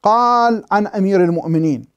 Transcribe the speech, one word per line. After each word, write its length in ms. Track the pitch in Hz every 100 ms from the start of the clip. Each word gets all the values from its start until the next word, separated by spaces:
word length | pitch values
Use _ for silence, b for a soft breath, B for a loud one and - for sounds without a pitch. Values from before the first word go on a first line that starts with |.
قال 600 | 208 226 240 240 233 226 -
عن 140 | 208 208
أمير 380 | 214 190 196
المؤمنين 600 | 175 170 165 160 160 131 113